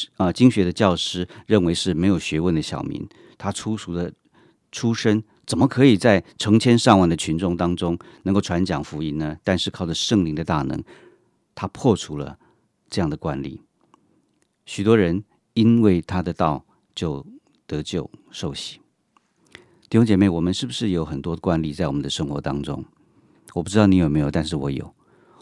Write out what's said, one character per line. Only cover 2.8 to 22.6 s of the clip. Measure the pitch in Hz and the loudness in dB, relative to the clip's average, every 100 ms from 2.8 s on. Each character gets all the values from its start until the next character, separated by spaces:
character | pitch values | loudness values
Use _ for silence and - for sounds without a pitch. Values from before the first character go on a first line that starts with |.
民。 | - - - _ - _ | -8 -8 -12 _ -20 _
他 | - | -10
粗 | - - 110 | -8 -6 -8
俗 | - | -6
的 | 87 87 - _ _ _ _ _ | -8 -8 -10 _ _ _ _ _
出 | - 117 | -4 -2
身， | 113 113 107 - _ - | 0 2 0 -2 _ -6
怎 | 117 | 0
么 | 135 | 2
可 | 123 | 6
以 | 139 101 | 6 6
在 | 123 95 - _ | 4 4 0 _
成 | - 110 | 2 4
千 | 123 117 | 6 4
上 | 127 101 | 6 6
万 | 87 | 6
的 | 82 | 2
群 | - 80 | -2 -2
众 | 92 87 | -2 -2
当 | 87 87 | -2 -2
中 | 87 85 - - | -2 -4 -8 -10
能 | 92 | 0
够 | 98 | 0
传 | - 87 | 0 -2
讲 | 92 73 | 0 -2
福 | 73 76 | -6 -8
音 | 78 73 | -6 -4
呢？ | 78 78 | -6 -6
但 | - 90 | -2 -2
是 | - | -2
靠 | - 87 | -6 -6
着 | |
圣 | 80 - 110 | -4 0 0
灵 | 82 | 0
的 | 76 | -4
大 | 82 160 | -2 -2
能， | 135 - - - _ _ _ _ _ | -2 -6 -10 -20 _ _ _ _ _
他 | - 95 | -12 -12
破 | - 131 | -2 0
除 | 92 - 76 | 0 -2 -10
了 | 69 - _ _ _ _ _ | -12 -14 _ _ _ _ _
这 | - | -4
样 | 82 | -4
的 | 76 | -4
惯 | 80 69 | -6 -6
例。 | 67 - _ _ _ _ _ _ _ _ _ _ - | -8 -14 _ _ _ _ _ _ _ _ _ _ -14
许 | - | -4
多 | 101 113 | 2 4
人 | 90 90 - _ _ | 4 0 -6 _ _
因 | - 113 117 | 2 4 6
为 | 107 90 | 4 2
他 | - 92 | 0 -4
的 | 87 | -4
道 | 82 85 69 - _ _ - | -2 -2 -2 -8 _ _ -8
就 | 85 69 160 262 _ _ _ | -6 -6 -10 -20 _ _ _
得 | 76 | -8
救 | 76 87 - - _ | -6 -8 -8 -14 _
受 | - 80 | -10 -10
洗。 | 69 - - _ _ _ _ _ _ _ - _ _ _ | -10 -14 -18 _ _ _ _ _ _ _ -20 _ _ _
弟 | 113 | 2
兄 | |
姐 | 117 95 | 4 4
妹， | 101 | 2
我 | 85 | 2
们 | 87 | -2
是 | 95 123 | -2 -6
不 | |
是 | 120 113 | -6 -4
有 | 87 | -2
很 | 76 71 | -4 -6
多 | 85 82 | -8 -6
惯 | 95 82 | -2 -2
例 | 78 | -2
在 | 73 78 | -4 -4
我 | |
们 | 71 | -4
的 | 69 | -6
生 | - 71 | -6 -6
活 | 71 | -6
当 | - 143 | -6 -6